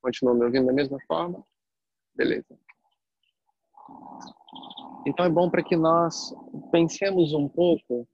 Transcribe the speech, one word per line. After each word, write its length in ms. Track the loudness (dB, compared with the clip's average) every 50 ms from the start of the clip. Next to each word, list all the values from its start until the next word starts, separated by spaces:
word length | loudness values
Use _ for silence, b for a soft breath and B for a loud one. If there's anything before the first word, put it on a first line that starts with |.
| -4
Continuam 340 | -6 -4 0 0 2 2
me 80 | 2 2
ouvindo 220 | 2 2 2 2
da 60 | 2 2
mesma 260 | 0 -2 -2 -4 -12 -6
forma? 400 | _ -4 -4 -4 -6 -8 -12 -14 _ _ _ _ _ _ _ _ _ _ _ _ _ _
Beleza. 460 | -2 -2 -2 -2 -4 -8 _ -20 _ _ _ -20 _ _ _ _ _ _ _ _ _ _ _ _ _ _ _ _ _ _ _ _ -20 -20 -20 -20 -20 -20 -20 -20 -20 -20 -20 -20 _ _ _ -20 -20 -20 -18 -18 -18 -18 -18 -18 -8 -6
Então 180 | -4 0 2 2
é 40 | 2
bom 200 | 4 4 2 4
pra 140 | 2 0 0
que 140 | 2 0
nós 580 | 2 4 4 4 4 4 0 -2 -6 -12 -14 -16 -18 -20 -18 -16 -16 -6 0 2
pensemos 600 | 4 4 2 0 -2 -4 -2 2 2 2 2 2
um 160 | -2 -2 -2
pouco 600 | 0 2 2 4 2 0 _ _ -6 -6 -6 _